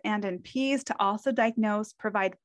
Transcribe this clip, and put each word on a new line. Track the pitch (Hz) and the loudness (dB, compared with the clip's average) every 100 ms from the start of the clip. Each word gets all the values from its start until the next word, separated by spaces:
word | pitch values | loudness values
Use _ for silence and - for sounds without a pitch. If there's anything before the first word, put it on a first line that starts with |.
and | 208 208 202 | -2 -2 -2
N | 180 | -4
Ps | - 262 269 277 - | -6 -2 0 0 -2
to | - | 0
also | 196 208 269 | 2 2 0
diagnose, | 247 226 226 214 208 214 | 2 2 2 0 0 -4
provide | - 214 202 190 185 | -6 -2 0 0 -2